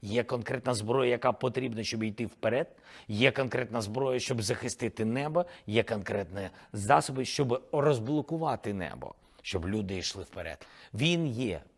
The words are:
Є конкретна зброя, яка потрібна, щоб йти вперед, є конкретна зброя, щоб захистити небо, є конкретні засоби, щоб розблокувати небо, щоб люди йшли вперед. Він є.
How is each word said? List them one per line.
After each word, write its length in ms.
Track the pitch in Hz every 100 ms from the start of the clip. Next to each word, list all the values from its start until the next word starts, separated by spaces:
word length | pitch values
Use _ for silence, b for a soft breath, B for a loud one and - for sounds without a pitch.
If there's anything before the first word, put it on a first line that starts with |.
Є 220 | 104 113
конкретна 500 | 117 123 113 127 127
зброя, 360 | 120 104 127 123
яка 220 | 120 127
потрібна, 520 | 107 131 120 127 110
щоб 180 | 107 113
йти 240 | 110 98 113
вперед, 500 | - 113 120 165 - B B B
є 220 | 104 131
конкретна 500 | - 131 123 123 117
зброя, 400 | 101 113 135 127
щоб 220 | - 123
захистити 640 | 101 120 123 - 113 -
небо, 400 | 110 123 147 156 175 B -
є 160 | 107
конкретні 680 | 110 107 95 104 92 95 95 B B
засоби, 520 | 107 101 143 - 131
щоб 440 | 127 - 135 123 -
розблокувати 1000 | 151 143 135 110 151 - 165 160 117 110
небо, 400 | 101 82 - - - b b
щоб 260 | - 92 85
люди 300 | 107 98 95
йшли 240 | 85 98
вперед. 440 | 87 92 82 73 - B B
Він 320 | - 151 170 160
є. 360 | 113 127 80 -